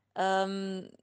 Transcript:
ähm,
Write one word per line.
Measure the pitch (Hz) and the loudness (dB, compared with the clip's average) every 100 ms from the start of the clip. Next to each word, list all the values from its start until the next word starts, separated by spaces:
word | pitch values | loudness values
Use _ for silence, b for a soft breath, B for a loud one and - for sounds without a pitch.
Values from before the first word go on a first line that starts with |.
| _ - | _ 0
ähm, | 190 190 196 196 196 190 - - | 2 4 2 -2 -4 -6 -10 -18